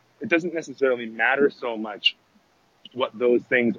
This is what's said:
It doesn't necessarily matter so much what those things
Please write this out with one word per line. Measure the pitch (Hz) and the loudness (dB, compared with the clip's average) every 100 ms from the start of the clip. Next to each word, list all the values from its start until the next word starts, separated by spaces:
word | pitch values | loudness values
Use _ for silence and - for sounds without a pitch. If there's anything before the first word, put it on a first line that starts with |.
| _ - | _ -12
It | 120 | -2
doesn't | 170 175 | 0 0
necessarily | 160 156 127 135 120 113 | -6 -8 -2 0 0 -4
matter | 113 117 135 143 | 0 2 4 2
so | - 127 110 | 0 -8 -6
much | 107 98 - - _ _ _ _ _ _ - | -8 -2 -2 -2 _ _ _ _ _ _ -14
what | 123 127 110 | -6 -6 0
those | 123 120 | 2 2
things | - 127 117 | 2 0 2